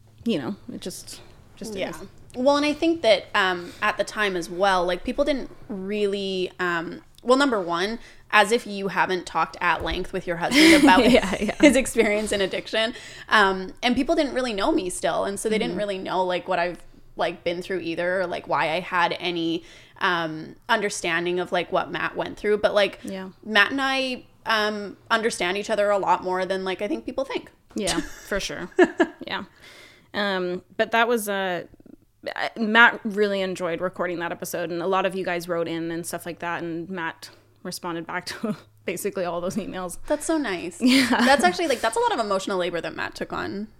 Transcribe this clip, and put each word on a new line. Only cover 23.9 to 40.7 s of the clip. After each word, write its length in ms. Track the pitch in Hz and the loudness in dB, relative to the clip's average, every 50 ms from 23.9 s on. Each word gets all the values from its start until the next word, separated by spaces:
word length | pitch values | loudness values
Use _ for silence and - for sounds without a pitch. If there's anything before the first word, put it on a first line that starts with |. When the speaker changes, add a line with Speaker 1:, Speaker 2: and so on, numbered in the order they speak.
| 269 269 262 262 254 - - - _ _ - | 0 0 -2 -4 -6 -8 -10 -16 _ _ -4
Speaker 2:
um, 500 | - 226 214 208 214 214 208 202 190 - - _ - | -2 0 0 0 0 -2 -4 -8 -10 -12 -12 _ -2
understand 460 | - 226 214 233 - - 180 175 190 202 | 0 0 0 0 -2 -2 -2 -2 -2 -4
each 140 | 202 - | -4 -2
other 180 | 226 202 208 202 | 0 0 2 2
a 80 | 202 196 | 2 2
lot 260 | 180 - 180 185 - | 2 2 0 0 0
more 220 | 180 180 185 185 | -2 -2 -2 -2
than, 180 | 180 190 190 190 | -2 -2 -2 -2
like, 180 | 185 185 180 208 | -4 -4 -4 -4
I 40 | 202 | -4
think 180 | 320 226 - | -4 -6 -6
people 200 | - 247 - 269 | -8 -6 -6 -6
think. 260 | - 494 - - - - _ _ _ - | -4 -6 -8 -8 -10 -20 _ _ _ -8
Speaker 1:
Yeah, 240 | - 208 180 165 170 | -4 -4 -2 -2 -2
Speaker 2:
<laughs> 280 | - - - - - - | -4 -6 -8 -12 -8 -6
Speaker 1:
for 120 | 214 196 | -4 -4
sure. 300 | - - 147 147 160 185 - - 359 330 - - 349 - - - - - | -4 -6 -8 -8 -10 -4 2 4 2 4 4 2 -2 -2 -2 -10 -10 -8
Yeah. 180 | - 190 202 - _ _ - - - - - - - _ _ _ - | -8 -8 -8 -10 _ _ -20 -20 -20 -20 -20 -20 -20 _ _ _ -4
Um, 480 | - 208 202 190 185 185 180 180 185 - _ - - | -2 -2 0 0 -2 -2 -2 -4 -6 -8 _ -4 -2
but 140 | 220 220 | -2 0
that 160 | 226 226 233 226 | 2 2 2 2
was, 200 | 247 233 208 208 | 2 0 -2 -2
uh, 360 | 202 196 190 190 180 170 - - - - - - - - _ _ _ _ - - - | -4 -2 -2 -2 -2 -4 -6 -10 -16 -20 -20 -20 -20 -20 _ _ _ _ -12 -10 -8
I, 160 | - - - - - | -6 -6 -6 -4 -2
Matt 420 | 226 208 214 226 240 233 - 208 - | -2 4 6 8 8 8 6 2 -6
really 380 | 226 196 202 208 202 202 196 | -4 0 2 2 2 2 0
enjoyed 400 | 190 185 185 175 180 170 170 160 | -2 -2 -4 -4 -4 -4 -4 -4
recording 380 | 175 180 - - 180 180 180 160 | -4 -4 -4 -4 -4 -4 -4 -4
that 120 | 170 170 | -6 -6
episode, 380 | 175 - - 175 - 170 175 - | -6 -8 -8 -6 -6 -6 -4 -4
and 100 | - 170 | -4 -2
a 60 | 170 185 | -2 0
lot 180 | 190 185 190 | 2 2 0
of 100 | 190 175 | 0 -2
you 100 | 190 180 | -2 -4
guys 220 | 185 175 175 170 175 | -2 -4 -4 -4 -4
wrote 180 | 175 170 170 165 | -2 -2 -2 -2
in 220 | 165 165 165 165 | -4 -4 -4 -4
and 140 | 170 165 170 | -6 -6 -6
stuff 200 | - - 170 - | -8 -8 -8 -8
like 140 | 175 165 - | -10 -10 -8
that, 220 | - 175 170 151 160 | -6 -6 -6 -4 -6
and 260 | 170 165 165 170 165 | -6 -6 -6 -8 -8
Matt 420 | 190 185 165 165 - - - - - - _ _ _ _ - | -8 -6 -6 -6 -8 -10 -14 -20 -20 -20 _ _ _ _ -12
responded 440 | 185 175 - - 180 170 170 165 - | -12 -10 -8 -8 -8 -6 -8 -8 -6
back 180 | 165 180 170 - | -8 -8 -8 -8
to 280 | - - - 220 208 - - _ | -10 -6 -6 -6 -6 -6 -10 _
<laughs> 140 | _ _ - | _ _ -8
basically 400 | - 185 180 - 202 190 196 180 | -6 -6 -4 -4 -6 -4 -4 -4
all 160 | 175 170 175 | -4 -4 -4
those 160 | 175 185 - 220 | -4 -4 -4 -4
emails. 400 | 185 - 180 185 185 180 170 - - - | -6 -6 -8 -8 -8 -8 -10 -8 -6 -4
Speaker 2:
That's 180 | 302 294 294 | -4 -2 -2
so 120 | - 330 320 | 0 0 0
nice. 440 | 285 220 190 170 - 170 | 0 -2 -4 -6 -6 -8